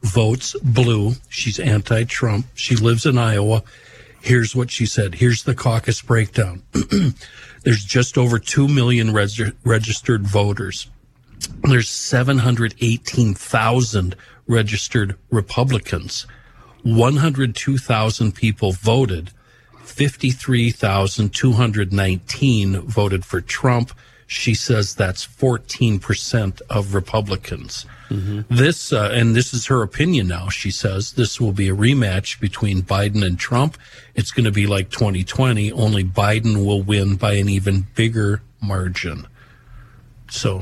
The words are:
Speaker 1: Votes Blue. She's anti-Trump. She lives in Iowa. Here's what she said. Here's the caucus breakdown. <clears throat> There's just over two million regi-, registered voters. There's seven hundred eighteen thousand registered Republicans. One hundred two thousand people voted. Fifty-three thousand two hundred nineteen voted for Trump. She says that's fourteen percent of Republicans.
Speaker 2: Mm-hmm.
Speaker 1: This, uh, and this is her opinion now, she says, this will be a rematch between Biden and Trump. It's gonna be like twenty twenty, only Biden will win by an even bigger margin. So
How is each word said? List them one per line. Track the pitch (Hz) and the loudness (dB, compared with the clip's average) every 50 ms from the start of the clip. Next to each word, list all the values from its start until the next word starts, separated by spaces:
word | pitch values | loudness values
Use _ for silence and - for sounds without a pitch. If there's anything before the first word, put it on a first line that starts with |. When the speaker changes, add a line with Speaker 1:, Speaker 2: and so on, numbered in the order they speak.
| - | -4
Speaker 1:
Votes | 107 95 120 110 107 117 127 - - - - - | -2 0 2 2 2 0 -2 -4 -8 -10 -4 0
Blue. | 131 117 113 127 120 117 107 101 107 123 127 - - | 0 2 4 4 4 2 2 2 0 -2 -4 -8 -14
She's | - - - 120 104 - | -10 -6 -6 -4 -4 -2
anti-Trump. | - 143 107 107 104 - 117 110 117 117 - - - 117 107 104 127 - - | 0 2 2 2 2 0 0 0 0 -2 -4 -2 -2 0 0 -2 -4 -6 -8
She | - - - 127 | -10 -2 0 0
lives | 113 107 117 117 113 - | 2 4 2 2 2 2
in | 156 131 123 | 2 2 2
Iowa. | 117 113 110 101 101 104 110 113 - - - - - - - - - - - - | 2 2 2 2 2 2 2 0 0 -4 -16 -20 -20 -20 -20 -20 -20 -20 -20 -12
Here's | - - 127 123 113 107 - | 0 2 2 2 2 0 -2
what | 127 123 120 | -2 -2 -2
she | - - 117 | -2 -2 -2
said. | 104 - - 107 98 85 | -2 0 0 -2 -2 0
Here's | - 127 123 117 110 - | 2 2 2 2 2 0
the | - 131 | -2 -4
caucus | - - 131 113 113 - - 117 - | 0 0 0 0 0 0 -2 -4 -4
breakdown. | - - 120 113 107 98 - - 110 92 87 92 - - | 0 0 0 2 2 0 0 -2 -2 -2 -4 -10 -16 -6
<clears throat> | - - - - - - 185 135 127 - - - - - - - - - - | -4 -4 -2 0 0 2 2 2 -2 -4 -10 -20 -20 -20 -20 -20 -20 -6 0
There's | - 120 107 101 | 0 0 0 0
just | 95 - 131 123 - - 143 | -2 0 0 0 2 2 2
over | 123 123 120 113 | 2 2 2 0
two | - - - - 139 143 | -2 -2 0 2 2 4
million | 147 135 120 120 123 120 113 110 107 | 4 2 4 4 2 2 2 2 2
regi-, | 107 101 101 104 110 113 104 - - - | 2 2 0 -2 -4 -4 -4 -4 -4 0
registered | 120 113 110 110 110 107 - - - 123 110 98 101 | 2 2 2 2 -2 -6 -6 0 0 0 0 0 0
voters. | 98 104 101 101 101 95 101 92 92 - - - - - _ _ _ _ _ _ - - - - - - - | 2 2 2 2 0 -2 -6 -8 -8 -10 -12 -14 -18 -20 _ _ _ _ _ _ -16 -12 -12 -12 -12 -4 2
There's | 143 135 123 113 - | 2 4 4 2 0
seven | - - - - - 123 127 131 139 135 | -6 -8 -6 -2 0 0 2 2 2 2
hundred | 113 127 123 113 117 113 104 - | 2 2 2 0 0 -4 -2 -2
eighteen | 120 117 113 120 - - - - 120 110 95 | -2 -2 -2 -2 -4 -6 0 0 2 2 0
thousand | - - - - 117 110 113 120 127 123 110 107 104 92 90 90 - - - - - _ - | -4 -8 -2 0 0 2 2 2 2 2 0 0 -2 -2 -2 -4 -8 -16 -20 -20 -20 _ 0
registered | 117 117 110 104 107 98 - - - 123 104 98 98 - _ _ | 0 2 2 0 -2 -6 -6 -2 -2 -2 0 0 -4 -8 _ _
Republicans. | - 113 101 - - - 123 135 131 110 - - - 82 - - - - - - - - - - - - - - - _ - | -2 -2 -2 0 0 0 0 2 0 -2 -2 -4 -6 -6 -6 -8 -10 -10 -12 -12 -18 -20 -20 -20 -20 -20 -20 -20 -20 _ -2
One | 120 113 113 117 123 147 143 | 2 4 4 4 4 4 4
hundred | 139 165 143 131 135 123 107 | 2 2 2 2 0 -2 -2
two | - - - 139 131 | -4 -2 -2 -2 -2
thousand | - - 123 110 110 110 113 - 120 110 98 | 0 0 0 2 2 0 0 2 0 0 0
people | - - 110 104 - - 98 | 0 0 0 0 2 0 -2
voted. | 92 90 98 110 113 127 135 110 95 87 87 90 - _ _ _ _ _ _ _ _ - - | -2 0 0 2 2 2 2 0 -2 -4 -8 -10 -16 _ _ _ _ _ _ _ _ -20 -20
Fifty-three | - - - 143 147 - - - 131 127 - - - 127 120 117 117 | -20 -2 0 0 0 0 -2 -2 -2 -2 -2 -2 0 2 2 2 2
thousand | 113 - - 107 95 98 98 98 - - 107 104 - | 0 0 0 0 2 2 2 0 0 0 -2 -2 -2
two | - - 131 120 | 0 2 2 4
hundred | 107 123 117 104 107 101 92 98 | 4 2 2 2 0 -2 0 0
nineteen | 98 98 95 92 92 - - - - - 139 123 110 101 98 95 95 | 0 0 0 0 -2 -4 -8 -6 0 2 2 2 2 2 0 -2 -2
voted | 85 - 107 - 104 101 98 92 87 | -4 -4 -2 0 0 0 0 -2 -4
for | - - 92 | -4 -6 -6
Trump. | 87 - - - - 135 123 120 120 127 - - - - - - _ _ | -6 -4 -8 -2 0 2 2 2 0 -2 -6 -20 -20 -20 -20 -20 _ _
She | - - - 123 113 | -10 -4 -2 -2 -2
says | - - - 127 110 104 95 - | -2 0 0 0 0 0 -2 -2
that's | - 107 92 92 - - | -2 -2 -2 -2 -6 -10
fourteen | - - - - 131 123 113 - - - - 127 117 107 98 | -14 -8 -2 0 0 0 0 -4 -10 -4 -2 0 0 0 0
percent | - - 107 - - - - 120 107 98 95 - - - | 0 -2 -4 -4 -4 -2 -2 0 0 0 -4 -8 -10 -4
of | - 110 101 98 98 | -4 -4 -2 0 -2
Republicans. | 101 90 - - 113 104 101 98 95 - - 92 80 - - - - - - - - - - | -4 -4 -2 -4 -4 -2 -2 -6 -6 -6 -10 -12 -10 -10 -12 -14 -14 -14 -16 -20 -20 -10 -8
Speaker 2:
Mm-hmm. | 110 101 95 98 104 104 110 - 123 | -6 -4 -4 -4 -4 -6 -4 0 2
Speaker 1:
This, | 120 131 151 170 - - - - | 4 4 4 2 -2 -4 -2 -2
uh, | 117 104 101 107 | 0 0 0 0
and | 120 117 117 113 | 2 2 4 4
this | 117 127 - - | 2 2 0 -2
is | 120 113 - | -6 -2 0
her | 135 127 110 | 0 0 0
opinion | 98 - - 147 175 185 139 101 90 | -2 -2 -2 0 2 2 2 0 0
now, | 87 87 90 95 | -2 -4 -4 -6
she | - - - 98 | -6 -4 -4 -6
says, | 95 - - 107 95 98 101 - - | -6 -4 -4 -4 -2 -2 -6 -6 -2
this | - 120 107 - - | -2 -2 -2 0 -2
will | 120 107 92 | -2 -2 0
be | 98 101 98 | 0 0 0
a | 95 | 0
rematch | 98 104 120 139 139 120 101 92 95 95 - - - | 2 2 2 4 4 2 0 0 -2 -4 -6 -8 -4
between | - 101 - - - 104 98 92 | -4 -4 -4 -2 -2 0 0 0
Biden | 92 - 101 98 101 104 101 107 98 | 0 0 0 0 0 0 0 0 0
and | 92 90 87 | 0 -2 -2
Trump. | - - - 120 135 156 160 - - - - - - - _ | -4 -2 0 0 0 0 -2 -6 -20 -20 -20 -20 -20 -10 _
It's | - 110 - | -4 -4 -2
gonna | - - 117 110 | 0 0 0 2
be | 101 104 101 98 | 2 2 0 0
like | 101 98 95 - | 0 -2 -2 -4
twenty | - - 117 104 95 90 92 | -2 -2 -2 0 0 -2 -4
twenty, | - - - 131 127 120 107 104 107 | -4 -2 0 2 2 2 0 0 -2
only | - - 117 107 107 101 95 | -2 0 0 2 2 2 0
Biden | 92 92 - 101 101 107 110 110 113 107 104 98 | -2 0 0 2 2 2 2 2 0 2 2 2
will | 98 104 101 | 2 2 0
win | 95 98 104 104 98 98 98 95 | 0 0 2 2 2 2 0 0
by | - 104 104 | 0 0 2
an | 101 98 101 | 2 2 2
even | 98 98 92 98 98 95 92 - - | 0 0 0 2 0 0 -2 -4 -2
bigger | - 113 113 113 113 104 101 104 107 - - _ _ | 0 0 2 2 0 0 0 0 -2 -4 -10 _ _
margin. | - 101 98 95 92 92 90 - - 87 78 - - - - - - - - - _ - - - - - - - - - - - - - | -6 -4 -4 -2 -2 -4 -4 -6 -6 -6 -8 -8 -12 -16 -20 -20 -20 -20 -20 -20 _ -20 -20 -20 -20 -20 -20 -20 -20 -20 -20 -20 -20 -14
So | - - - 117 98 95 | -12 -4 -2 -2 -2 -2